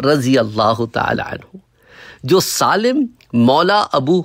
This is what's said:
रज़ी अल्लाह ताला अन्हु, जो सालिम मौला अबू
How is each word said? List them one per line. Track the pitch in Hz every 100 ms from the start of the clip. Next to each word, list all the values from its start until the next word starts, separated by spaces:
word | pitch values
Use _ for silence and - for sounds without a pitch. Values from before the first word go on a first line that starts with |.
रज़ी | 135 151 123 135
अल्लाह | 110 107 107 113 117
ताला | 117 107 113
अन्हु, | - - - 190 _ _ _ - - -
जो | 131 180
सालिम | - - 123 175 226 262 254 - _ 120
मौला | 117 139 175 208 -
अबू | 147 131 180